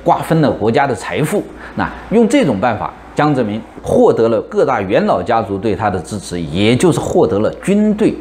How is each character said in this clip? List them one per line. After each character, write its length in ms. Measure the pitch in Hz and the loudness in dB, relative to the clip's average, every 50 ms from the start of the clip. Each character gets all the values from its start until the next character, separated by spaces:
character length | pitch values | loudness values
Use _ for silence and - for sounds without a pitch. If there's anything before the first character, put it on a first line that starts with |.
瓜 160 | - 170 151 - | 0 0 0 0
分 220 | - - 165 160 | 0 0 2 2
了 80 | 151 113 | 2 2
国 200 | - - 104 113 | 2 0 0 0
家 160 | - 143 139 | 2 2 2
的 80 | 139 117 | 0 -2
财 280 | - - - 87 110 | -4 -6 -6 -2 -2
富。 200 | 156 - 202 190 - - - - - - - | -2 0 -2 -4 -4 -6 -12 -16 -18 -10 -6
那 160 | 107 87 - - - - - | -6 -6 -6 -6 -12 -6 0
用 180 | 180 233 226 208 | 2 4 4 4
这 160 | 294 285 233 | 4 2 2
种 160 | 143 104 95 | 2 0 0
办 180 | 123 120 107 - | 0 0 -2 -2
法， 140 | - - - - - - - | -6 -8 -10 -14 -20 -8 -2
江 200 | - 147 151 143 | 0 0 2 2
泽 80 | 127 | 0
民 180 | 113 101 104 113 - - - - | 0 -2 -4 -6 -8 -12 -16 -12
获 300 | - - - 240 247 170 | -4 -2 2 4 4 4
得 160 | - 117 113 113 | 4 4 2 2
了 120 | 113 101 | 2 0
各 220 | 90 - 214 202 165 | -2 -2 -2 0 0
大 160 | 143 123 107 | 2 0 -2
元 240 | 101 90 110 156 104 | -2 0 0 0 2
老 160 | 107 110 92 | 0 0 -2
家 180 | 87 117 117 113 | 0 0 0 0
族 160 | 107 98 98 | 0 -2 -4
对 180 | 95 107 110 95 | -4 -2 -2 -2
他 140 | 85 107 104 | 0 -2 -2
的 100 | 95 90 | -2 -4
支 180 | 85 - 107 95 | -6 -8 -10 -10
持， 200 | - - 87 87 | -8 -8 -8 -6
也 360 | 85 71 78 95 104 110 127 | -6 -4 -2 2 2 2 4
就 160 | 123 185 170 | 4 4 2
是 80 | - 139 | 2 2
获 260 | - - - - 131 | -2 0 2 2 2
得 120 | 92 98 104 | 2 2 0
了 120 | 107 92 - - | 0 -2 -4 -4
军 320 | - 180 202 208 208 214 208 | -2 0 2 2 2 2 2
队 200 | 214 214 135 - - | 2 0 0 0 -2